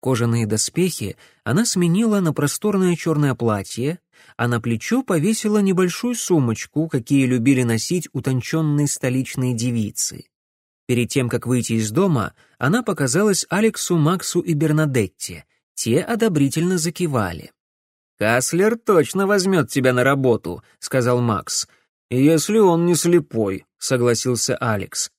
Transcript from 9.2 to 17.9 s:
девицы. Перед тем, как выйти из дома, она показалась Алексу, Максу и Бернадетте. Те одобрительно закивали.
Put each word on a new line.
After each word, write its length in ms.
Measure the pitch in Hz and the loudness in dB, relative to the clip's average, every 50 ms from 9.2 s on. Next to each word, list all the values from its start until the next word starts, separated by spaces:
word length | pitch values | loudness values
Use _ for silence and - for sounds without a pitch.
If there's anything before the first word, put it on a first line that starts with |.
| 131 - - - 127 123 127 | -4 -4 -4 -4 -2 -2 -2
девицы. 720 | 113 113 127 120 117 110 101 - - - - - - - _ _ _ _ _ _ _ _ _ _ _ _ | -2 -2 -2 0 0 -2 -2 -4 -6 -6 -6 -6 -12 -18 _ _ _ _ _ _ _ _ _ _ _ _
Перед 240 | _ 123 120 120 113 | _ 0 0 0 0
тем, 180 | - 143 127 120 | 0 -2 -2 0
как 180 | 117 120 - | -2 -4 -2
выйти 280 | 117 127 123 113 - 117 | -2 -2 -2 0 0 -2
из 160 | 113 110 107 | -2 -2 0
дома, 440 | 107 147 190 196 160 127 98 - - _ _ _ _ _ | 0 0 2 2 2 0 0 -2 -6 _ _ _ _ _
она 240 | - 131 175 247 240 | -2 0 0 0 0
показалась 600 | - 196 156 143 131 120 170 208 214 196 - - _ | -2 -2 -2 -2 0 0 2 2 2 0 0 -2 _
Алексу, 460 | - 190 214 220 214 - - - 180 | -2 0 0 0 0 -2 -4 -2 0
Максу 440 | 170 147 151 180 185 - - - 175 | 2 2 2 2 0 -4 -4 -4 -4
и 140 | 165 180 165 | -2 -2 -2
Бернадетте. 920 | 147 160 151 151 151 156 147 135 127 107 90 _ _ - - 92 82 - _ _ _ _ _ _ | 0 0 2 2 2 2 2 2 0 0 0 _ _ -14 -14 -14 -14 -18 _ _ _ _ _ _
Те 260 | - - 113 113 151 | -8 -2 0 0 0
одобрительно 800 | 185 - 233 220 233 226 180 151 139 135 - 160 165 180 185 180 | 0 0 -2 0 0 0 2 2 2 2 2 0 0 0 0 0
закивали. 720 | 156 175 165 - 180 165 143 123 104 90 82 78 - - _ _ _ _ _ _ _ _ | -2 -4 -4 -4 -4 -2 0 0 -2 -2 -4 -8 -14 -18 _ _ _ _ _ _ _ _